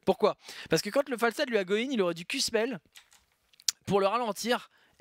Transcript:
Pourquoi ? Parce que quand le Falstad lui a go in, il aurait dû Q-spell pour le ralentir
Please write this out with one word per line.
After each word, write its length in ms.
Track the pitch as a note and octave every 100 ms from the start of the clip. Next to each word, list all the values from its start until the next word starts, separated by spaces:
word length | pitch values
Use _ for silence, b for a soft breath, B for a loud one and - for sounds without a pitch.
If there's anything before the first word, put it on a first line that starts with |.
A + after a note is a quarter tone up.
Pourquoi ? 320 | - F#3 G3 - B B B
Parce 120 | E3
que 80 | G#3
quand 180 | C#4 C#4+
le 80 | A#3
Falstad 320 | A#3 - C#4+
lui 100 | A3
a 60 |
go 100 | F#3
in, 140 | G#3 B3+
il 100 | B3+
aurait 140 | F3+
dû 100 | E3+
Q-spell 540 | F3 C4+ - A3+ A#3+ G#3+ _ - _ _ _ _ _ _ - -
pour 160 | - G3
le 60 | F#3+
ralentir 640 | A3+ A#3 F#3+ A3+ A#3 - b b b